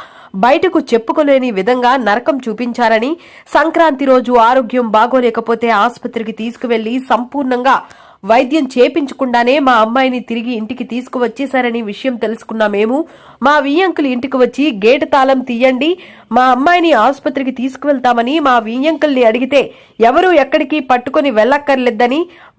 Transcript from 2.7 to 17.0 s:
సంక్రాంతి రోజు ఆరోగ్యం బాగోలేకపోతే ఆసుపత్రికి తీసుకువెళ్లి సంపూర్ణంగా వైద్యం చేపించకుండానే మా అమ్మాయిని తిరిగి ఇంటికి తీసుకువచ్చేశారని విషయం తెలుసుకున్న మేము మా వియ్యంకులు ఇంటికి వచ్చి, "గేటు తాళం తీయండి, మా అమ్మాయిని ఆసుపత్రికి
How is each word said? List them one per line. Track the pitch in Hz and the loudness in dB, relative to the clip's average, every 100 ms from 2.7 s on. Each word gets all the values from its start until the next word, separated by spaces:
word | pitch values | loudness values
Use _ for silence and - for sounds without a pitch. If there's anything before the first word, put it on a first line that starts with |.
| 233 233 220 247 339 - - - | -2 0 0 0 -6 -10 -20 -4
సంక్రాంతి | 311 311 330 320 269 269 | 0 2 2 0 0 2
రోజు | 254 233 | 2 4
ఆరోగ్యం | 247 226 262 226 254 233 | 4 4 2 0 -2 0
బాగోలేకపోతే | 214 233 262 240 226 226 226 233 | 2 2 2 0 -2 -4 -2 0
ఆసుపత్రికి | 214 226 240 240 240 220 | 2 0 -2 -10 -8 -8
తీసుకువెళ్లి | 220 220 233 247 233 220 254 | -8 -10 -8 -4 -2 -2 -6
సంపూర్ణంగా | 254 220 247 277 262 247 254 240 - - - _ 196 | -2 -4 -4 -6 -4 -2 0 0 -2 -18 -20 _ 0
వైద్యం | 233 262 311 | 2 2 0
చేపించకుండానే | 262 254 247 294 277 - 262 240 240 285 | 0 2 2 0 -4 -4 -2 0 2 2
మా | 262 | 2
అమ్మాయిని | 240 220 240 262 254 | 2 2 0 0 -2
తిరిగి | - 233 233 | -6 -6 -6
ఇంటికి | 240 214 247 | -6 -8 -8
తీసుకువచ్చేశారని | 247 233 254 262 240 226 277 262 247 233 | -8 -8 -8 -4 -4 -4 -4 -2 -2 -4
విషయం | 214 202 262 240 | -6 -6 -6 -4
తెలుసుకున్న | 220 220 - 220 214 | -4 -6 -8 -4 -2
మేము | 202 220 269 330 - - - | 0 0 -2 -4 -12 -20 -4
మా | 254 302 | 0 2
వియ్యంకులు | 277 294 381 320 277 | 2 0 0 0 -2
ఇంటికి | 247 269 269 | -4 -4 0
వచ్చి, | 240 240 294 208 208 | 0 0 -2 0 2
"గేటు | 285 311 | 2 2
తాళం | 294 262 262 | 2 2 0
తీయండి, | 262 233 262 254 302 359 - - - | -2 0 0 2 -2 -4 -8 -20 -4
మా | 226 | 0
అమ్మాయిని | 254 247 294 349 339 | 2 2 2 2 4
ఆసుపత్రికి | 269 | 4